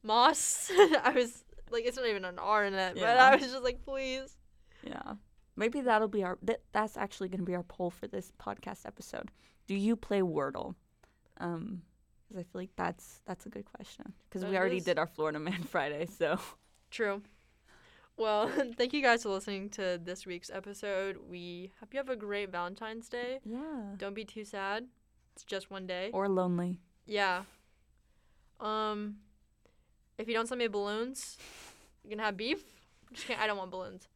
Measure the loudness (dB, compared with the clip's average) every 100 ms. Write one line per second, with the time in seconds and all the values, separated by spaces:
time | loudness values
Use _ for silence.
0 | 4 8 8 6 0 -2 2 8 10 10
1 | 6 4 2 -2 -20 -20 -6 -2 -2 -2
2 | -2 -2 -4 -4 2 4 4 2 0 2
3 | 6 12 12 12 6 -2 -2 -2 -6 -4
4 | -2 -4 -8 -16 -20 -20 -20 -16 -12 -10
5 | -10 -12 -16 -20 _ -2 -2 0 2 4
6 | 2 0 -2 -2 -2 -2 -2 -2 -2 -4
7 | -8 -6 -6 -4 -2 -4 -6 -4 -4 -4
8 | -8 -8 -10 -12 -10 -8 -10 -12 -14 -16
9 | -12 -10 -10 -16 -20 _ -6 0 2 0
10 | 0 0 2 0 -2 -4 -8 -10 _ _
11 | _ _ _ -8 -6 -4 -6 -10 -12 _
12 | _ _ _ -14 -10 -10 -10 -4 -4 -4
13 | -14 -20 -12 -12 -10 -14 -14 -16 -18 -16
14 | -18 -18 _ -6 -2 2 2 2 2 2
15 | 0 0 -2 0 -4 -4 -2 -2 -2 -2
16 | -6 0 0 0 -4 -18 _ _ _ -2
17 | -2 -2 -8 -20 _ _ _ -20 -20 -20
18 | -20 -2 2 4 2 2 -2 0 0 4
19 | 4 4 2 -4 -4 -8 -8 -4 -2 -2
20 | -6 -10 -10 -10 -10 -12 -12 -10 -4 -2
21 | -4 -6 -12 -12 -10 -12 -14 _ -10 -8
22 | -6 -6 -4 -4 -4 -4 -6 -6 -10 -10
23 | -10 -8 -6 -8 -8 -8 -6 -8 -8 -8
24 | -8 -8 -10 -12 -10 -6 -4 -4 -6 _
25 | _ _ _ -20 -8 -8 -6 -10 -6 -4
26 | -2 0 2 4 4 2 0 -4 _ _
27 | -4 2 2 2 -4 -20 _ _ _ _
28 | _ _ _ _ _ _ -4 -2 -2 -2
29 | -6 -10 -18 _ _ _ _ _ _ _
30 | _ -10 -2 0 0 0 0 0 -2 -2
31 | -4 -6 -12 -14 -18 -18 -20 -20 -20 _
32 | -12 -2 -2 -2 -2 -2 -4 -20 _ _
33 | -20 -14 -6 0 0 0 -4 -8 -10 -12
34 | -20